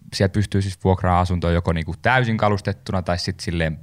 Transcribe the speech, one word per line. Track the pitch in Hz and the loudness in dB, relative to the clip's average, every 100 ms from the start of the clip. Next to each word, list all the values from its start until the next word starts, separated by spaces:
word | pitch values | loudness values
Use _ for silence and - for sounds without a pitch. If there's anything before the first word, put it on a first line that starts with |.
| - | -10
siellä | - 95 | 0 0
pystyy | 104 98 98 | 2 0 0
siis | 98 - | -2 -2
vuokraamaan | 95 92 90 90 | 2 2 4 2
asuntoa | 87 87 85 | 2 0 0
joko | 85 92 | 0 0
niinku | 82 78 82 | -2 -4 -4
täysin | 113 127 117 110 | 0 2 2 2
kalustettuna | 104 101 - 98 - 95 | 2 0 -2 -6 -4 -4
tai | 87 87 | -2 -2
sit | - 87 | -4 -8
silleen | - 85 80 78 | -4 -2 -2 -4